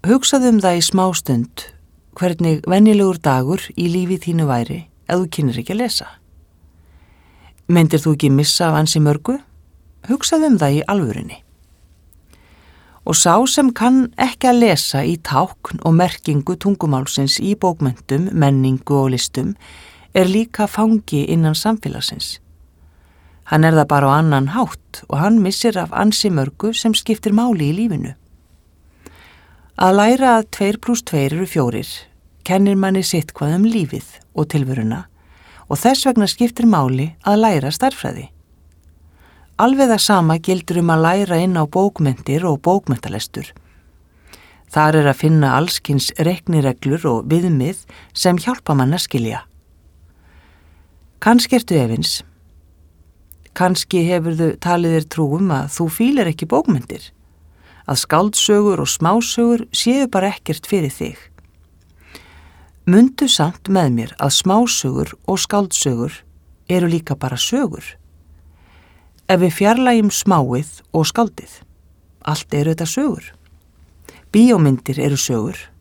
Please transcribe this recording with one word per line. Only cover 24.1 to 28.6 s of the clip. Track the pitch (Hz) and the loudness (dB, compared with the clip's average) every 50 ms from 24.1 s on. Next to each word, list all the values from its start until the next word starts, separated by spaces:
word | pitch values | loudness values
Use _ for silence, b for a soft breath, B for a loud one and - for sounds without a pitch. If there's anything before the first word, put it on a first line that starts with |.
á | 139 151 | 2 2
annan | 160 160 147 135 135 139 170 | 2 2 2 0 0 -2 -2
hátt | 247 247 151 - - _ _ - - - _ | -2 -4 -4 -6 -16 _ _ -20 -20 -12 _
og | - 139 | -4 -2
hann | 160 202 226 226 | 0 2 2 2
missir | 196 185 196 - - 233 220 185 | 2 0 -2 -2 -2 -2 -2 -2
af | 170 165 | -6 -4
ansi | - - 202 214 214 - - 208 | -2 0 0 2 0 0 0 0
mörgu | 180 147 135 139 - _ - 214 226 | 0 0 -2 -2 -4 _ -4 -4 -4
sem | - - 226 214 | 0 0 0 0
skiptir | - - - 220 214 - 220 202 | 0 0 -2 -4 -2 0 0 2
máli | 214 233 247 226 175 147 143 | 2 2 2 0 0 0 -2
í | 156 | 0
lífinu. | 190 226 233 175 - - 127 139 _ _ _ _ _ _ _ _ _ | 0 -2 -2 -2 -4 -6 -8 -12 _ _ _ _ _ _ _ _ _